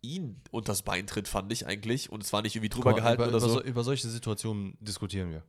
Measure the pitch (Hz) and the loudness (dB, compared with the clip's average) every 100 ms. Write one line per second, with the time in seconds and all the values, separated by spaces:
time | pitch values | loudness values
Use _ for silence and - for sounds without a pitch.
0 | 113 175 156 98 - 113 107 101 - 92 | -6 -6 -6 -10 -6 -6 -2 -2 0 -2
1 | 104 - 98 104 98 117 - 101 110 127 | -2 -4 -2 -2 -2 -4 -2 -4 0 -2
2 | - 107 98 104 107 110 107 117 123 110 | -2 -8 -2 0 0 0 -2 4 6 6
3 | 113 117 120 113 120 120 131 120 120 135 | 6 4 4 4 4 4 2 -2 0 0
4 | 117 113 113 104 113 107 98 - 107 98 | -2 -4 -4 -2 -2 -2 -4 -8 -10 -6
5 | 101 98 90 80 | -4 -2 -4 -6